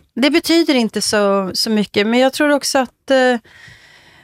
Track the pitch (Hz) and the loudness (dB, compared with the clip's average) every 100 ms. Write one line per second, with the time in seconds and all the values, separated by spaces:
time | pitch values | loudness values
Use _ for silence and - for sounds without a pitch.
0 | _ 226 285 311 - 330 320 262 220 208 | _ -2 0 0 2 2 2 0 0 -4
1 | - 208 202 196 190 - 226 214 196 208 | -2 0 0 0 -2 -4 -2 -2 -2 -2
2 | 208 240 269 - 294 285 - 277 240 _ | 0 2 0 0 0 0 0 -2 -2 _
3 | - 262 254 240 - - - - - - | -2 2 2 0 -6 -20 -20 -20 -20 -20
4 | - - | -20 -20